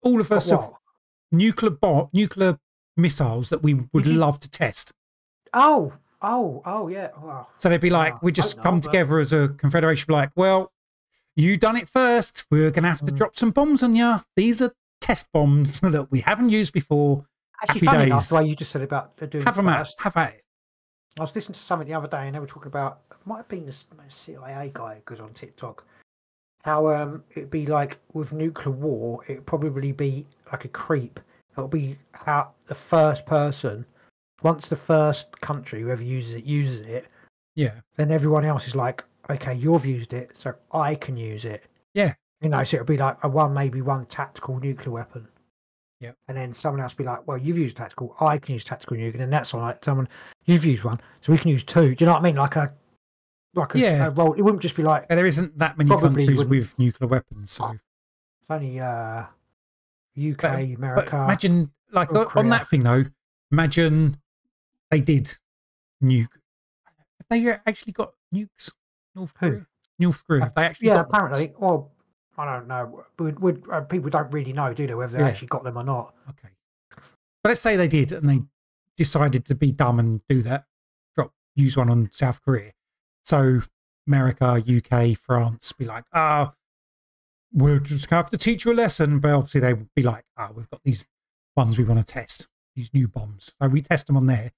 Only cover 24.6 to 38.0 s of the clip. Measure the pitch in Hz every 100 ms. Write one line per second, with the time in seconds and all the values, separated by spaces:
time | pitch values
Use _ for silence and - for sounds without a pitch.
24.6 | 143 139 113 107 - 113 110 117 - _
25.6 | 123 - _ _ _ _ _ _ _ _
26.6 | - 151 156 151 147 156 _ - 139 160
27.6 | 147 151 143 - _ 160 147 156 160 156
28.6 | 143 131 151 117 117 117 - 135 - 160
29.6 | 151 135 139 139 143 135 - _ - -
30.6 | - - - 151 120 - _ _ _ -
31.6 | 135 156 135 139 _ - - 147 139 _
32.6 | _ - - 165 151 147 - 156 147 139
33.6 | 131 107 123 _ _ _ _ _ 160 156
34.6 | - 151 - 160 151 143 - - - 143
35.6 | - 107 117 123 120 131 117 117 131 147
36.6 | 139 120 107 120 - _ _ _ _ -
37.6 | 135 110 _ -